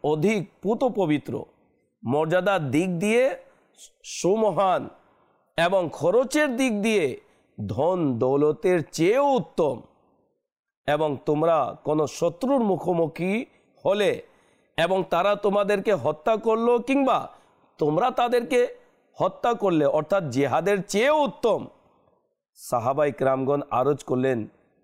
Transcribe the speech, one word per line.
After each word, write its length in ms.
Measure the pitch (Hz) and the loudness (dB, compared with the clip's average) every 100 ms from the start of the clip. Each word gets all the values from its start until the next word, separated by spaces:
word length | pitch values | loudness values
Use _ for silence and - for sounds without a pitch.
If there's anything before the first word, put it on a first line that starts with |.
অধিক 460 | 143 156 190 214 - _ | -2 0 2 0 -4 _
পুত 220 | 190 240 | -4 -2
পবিত্র, 640 | 254 202 165 147 - 113 - _ _ _ _ _ 110 | -2 0 0 -2 -4 -10 -12 _ _ _ _ _ -2
মর্যাদার 640 | 147 160 180 190 190 139 | 0 2 0 2 0 0
দিক 280 | 143 185 170 | 0 0 -2
দিয়ে 380 | 208 233 262 - - _ _ _ - _ | 0 2 2 -2 -12 _ _ _ -20 _
সুমহান 880 | - - 170 220 214 160 190 156 - - _ _ _ _ _ - | -16 -4 0 2 0 2 0 0 -4 -14 _ _ _ _ _ -2
এবং 320 | 170 190 165 | 0 0 -2
খরচের 640 | - 170 226 262 302 294 240 | -2 2 2 2 0 0 0
দিক 240 | 262 208 | 0 0
দিয়ে 380 | 226 208 139 - _ _ _ - 98 | 0 0 0 -4 _ _ _ -10 -6
ধন 540 | 95 165 185 143 117 | 0 0 2 0 0
দৌলতের 640 | 127 143 151 147 185 180 - | 0 2 2 0 0 0 -2
চেয়েও 400 | - 170 254 285 | 0 2 2 2
উত্তম, 500 | 254 - - 151 117 - _ _ _ _ _ _ _ _ _ - | 0 -2 -2 -2 -2 -12 _ _ _ _ _ _ _ _ _ -4
এবং 300 | 147 151 131 - | 0 0 -2 -2
তোমরা 520 | 151 165 156 117 90 | 0 2 2 -2 -6
কোনো 240 | 139 156 143 | -4 -2 -2
শত্রুর 560 | - 170 - 254 277 | -2 -4 -2 0 0
মুখোমুখি 800 | 214 165 165 170 156 - 180 220 - _ _ _ 165 | 0 -2 -2 -2 -2 -2 -4 -4 -6 _ _ _ -2
হলে 360 | 208 185 107 - _ _ _ _ - | 0 0 -2 -8 _ _ _ _ -4
এবং 260 | 170 190 165 | 0 0 0
তারা 260 | 170 196 202 | 0 0 0
তোমাদেরকে 580 | 202 202 202 202 226 | 0 0 0 0 0
হত্যা 440 | 180 139 151 233 220 | 0 -2 -2 -2 0
করলো 420 | 226 226 233 240 | 0 0 2 0
কিংবা 500 | 247 277 262 165 - - _ _ _ - | 0 0 2 0 -4 -14 _ _ _ -2
তোমরা 340 | 151 160 247 | 0 2 0
তাদেরকে 640 | - 240 240 - 247 247 - _ _ _ | 0 0 0 2 0 0 -4 _ _ _
হত্যা 400 | - 170 - 247 | -4 -4 0 -2
করলে, 320 | 226 196 160 139 | 0 0 2 2
অর্থাৎ 380 | 151 151 196 151 | 0 0 -2 0
জিহাদের 540 | 123 139 147 180 202 - | -2 0 0 0 -2 -2
চেয়েও 360 | 202 269 302 | 0 2 2
উত্তম?" 440 | 262 - 226 156 - - _ _ _ _ _ _ _ | 0 0 0 0 -4 -18 _ _ _ _ _ _ _
সাহাবাই 580 | - - 120 120 139 147 | -20 -4 -2 0 0 0
কেরামগণ 500 | - 135 135 131 143 - | 0 0 0 0 -2 -2
আরজ 340 | 117 135 143 | 0 0 -2
করলেন, 440 | - 127 131 117 107 - _ _ | -2 -2 0 -2 -6 -14 _ _